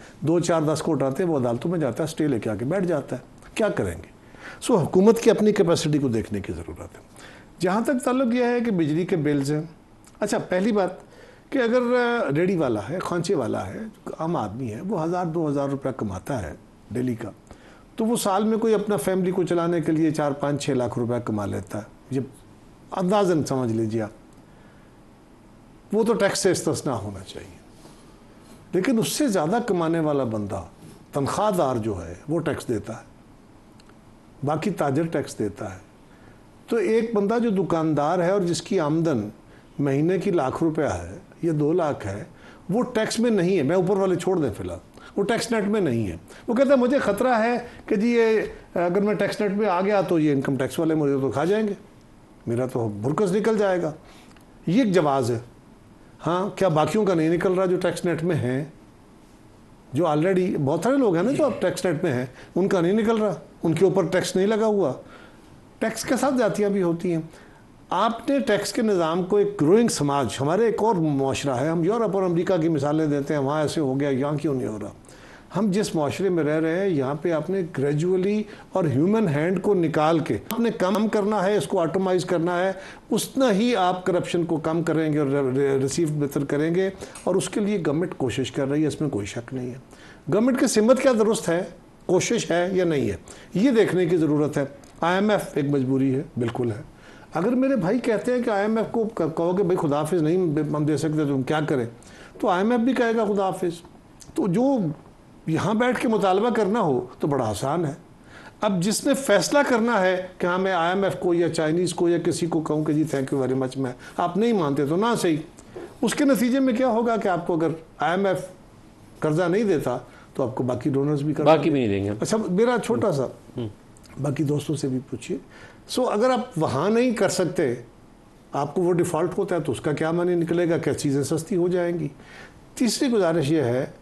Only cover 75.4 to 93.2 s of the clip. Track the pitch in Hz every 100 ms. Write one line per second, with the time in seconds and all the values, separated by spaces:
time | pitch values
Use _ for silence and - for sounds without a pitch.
75.4 | - 175 214 185 208 170 151 - 190 170
76.4 | 143 156 160 170 196 156 131 156 180 160
77.4 | 165 196 170 135 143 151 175 185 190 214
78.4 | 214 - - 185 165 123 175 220 202 143
79.4 | 165 185 208 196 160 156 151 165 160 107
80.4 | - - 233 - 180 202 214 214 202 214
81.4 | 185 208 160 190 165 185 185 185 180 175
82.4 | 170 175 190 190 - - - 220 - 269
83.4 | 262 190 240 226 180 180 190 180 - 175
84.4 | 165 160 160 165 160 160 160 151 139 143
85.4 | 135 131 139 135 135 165 160 151 143 143
86.4 | 139 147 160 175 190 190 - - - 185
87.4 | 175 - 202 208 156 151 180 - 131 135
88.4 | 123 - 135 147 151 - 156 104 98 -
89.4 | - 131 123 123 - - - - - 196
90.4 | 247 262 269 220 220 262 269 226 220 202
91.4 | 175 170 - - - - - 175 - 233
92.4 | 156 170 180 185 175 147 117 90